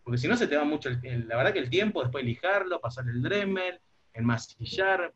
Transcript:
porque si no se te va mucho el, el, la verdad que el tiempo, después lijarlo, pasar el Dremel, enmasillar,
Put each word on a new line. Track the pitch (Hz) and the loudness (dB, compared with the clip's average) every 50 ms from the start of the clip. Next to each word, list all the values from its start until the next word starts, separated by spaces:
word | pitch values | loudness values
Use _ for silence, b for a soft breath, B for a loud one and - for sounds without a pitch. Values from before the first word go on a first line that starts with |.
porque | - 120 120 123 | -4 -2 0 0
si | 131 | 2
no | 170 240 | 2 2
se | 240 214 - | 2 2 2
te | 143 | 2
va | 151 147 | 2 2
mucho | 147 151 147 - 135 | 2 0 -2 -2 -4
el, | 123 123 127 | -4 -4 -4
el, | 131 120 120 113 110 | -4 -4 -4 -4 -2
la | 117 | 0
verdad | 120 147 208 | 2 2 2
que | 196 185 | 2 0
el | 127 123 | -2 0
tiempo, | 147 185 214 208 - - | 0 2 2 2 0 0
después | 127 123 120 139 127 | -2 -2 -2 -2 -2
lijarlo, | 117 113 - - 185 202 202 190 185 175 165 | -2 -2 0 0 2 2 2 0 0 -4 -4
pasar | - 120 - 131 123 120 | -4 -6 -6 -6 -4 -4
el | 120 123 | -2 -2
Dremel, | 139 160 196 208 202 196 190 185 185 180 175 - _ _ _ _ _ _ | 0 0 0 0 0 0 0 -2 -2 -4 -6 -8 _ _ _ _ _ _
enmasillar, | - 113 117 120 117 110 - - - - 117 - - 185 190 190 190 180 175 - - | -6 -2 2 2 2 0 -2 -8 -12 -12 -10 -4 0 2 2 4 4 2 0 -4 -8